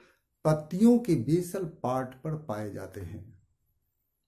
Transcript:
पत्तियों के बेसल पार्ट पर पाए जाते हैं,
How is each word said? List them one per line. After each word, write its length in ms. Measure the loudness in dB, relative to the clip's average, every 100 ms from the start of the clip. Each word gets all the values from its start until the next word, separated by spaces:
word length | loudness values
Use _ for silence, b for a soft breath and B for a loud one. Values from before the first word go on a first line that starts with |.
| b b _ _ 0
पत्तियों 540 | 0 -2 4 6 6
के 160 | 4 0
बेसल 480 | 2 0 0 -6 -8
पार्ट 420 | -6 -4 -4 -6 -8
पर 120 | -8 -8
पाए 380 | -6 -8 -8
जाते 280 | -10 -12 -12
हैं, 380 | -12 -14 -16 -20 _ _ _ _ _ _ _ _